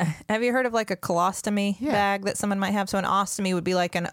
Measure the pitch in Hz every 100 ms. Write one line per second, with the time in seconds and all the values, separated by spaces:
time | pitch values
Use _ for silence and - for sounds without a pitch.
0 | 165 - - 214 240 247 254 226 214 185
1 | - 170 180 185 214 208 202 196 277 208
2 | 202 196 196 - 208 196 196 202 190 196
3 | 180 190 196 - 190 180 175 180 175 175
4 | 175